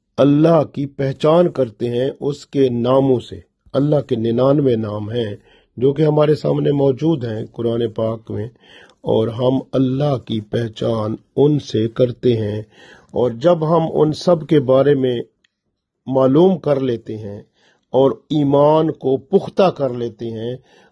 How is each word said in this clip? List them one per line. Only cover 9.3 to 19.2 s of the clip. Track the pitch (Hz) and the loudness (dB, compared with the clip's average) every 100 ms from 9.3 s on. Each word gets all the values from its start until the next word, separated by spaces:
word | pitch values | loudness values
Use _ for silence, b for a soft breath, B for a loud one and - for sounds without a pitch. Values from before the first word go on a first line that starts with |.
| 113 127 135 - | -2 -2 -2 -2
अल्लाह | 139 131 135 147 127 | -2 -2 -2 -2 -4
की | - 113 | -4 -8
पहचान | 104 113 117 - 120 113 107 - _ - | -6 -6 -6 -6 -4 -4 -4 -8 _ 0
उनसे | 147 147 - - 117 | 2 0 -4 -4 -2
करते | - 123 - 123 | 0 -2 0 -2
हैं। | 110 104 104 107 b b b b - | 0 -2 -8 -12 b b b b -2
और | 123 | -2
जब | 117 160 170 | 0 0 2
हम | 156 170 160 | 2 0 0
उन | 147 156 | 0 0
सब | - - 170 151 | 0 0 0 2
के | 151 | 2
बारे | 127 131 139 139 | 4 4 4 2
में | 127 117 - _ _ _ _ _ _ _ - | 0 -2 -8 _ _ _ _ _ _ _ -4
मालूम | 131 131 143 190 170 | 0 2 4 4 2
कर | 147 135 | -2 -2
लेते | 131 113 - 107 | -2 -4 -8 -12
हैं | 104 104 - _ _ _ _ | -12 -14 -18 _ _ _ _
और | 127 135 - - | 2 2 0 -4
ईमान | 151 143 139 147 156 160 | -2 2 4 4 2 0
को | - 131 | -2 -4
पुख्ता | 131 | -4